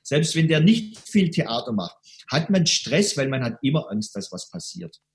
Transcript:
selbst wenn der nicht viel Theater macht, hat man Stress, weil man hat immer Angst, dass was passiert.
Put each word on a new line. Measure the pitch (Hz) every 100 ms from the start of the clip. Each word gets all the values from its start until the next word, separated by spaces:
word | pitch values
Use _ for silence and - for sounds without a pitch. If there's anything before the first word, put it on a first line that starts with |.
selbst | - 147 165 160
wenn | 160
der | 156
nicht | 165 226 - -
viel | - 208 185
Theater | 160 110 117 123
macht, | 107 85 - _ - -
hat | 143 165
man | 190 160
Stress, | - - 147 202 -
weil | 135
man | 131
hat | 120 110
immer | 135 151 -
Angst, | 107 107 101
dass | 92
was | 90 -
passiert. | 90 - 90 82 - _